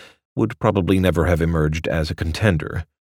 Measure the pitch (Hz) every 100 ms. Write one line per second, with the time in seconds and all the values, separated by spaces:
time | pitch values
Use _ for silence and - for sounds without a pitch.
0 | - _ _ - 110 - 113 101 85 95
1 | 90 82 78 85 82 82 78 80 - 82
2 | 78 - 80 78 107 80 - - - _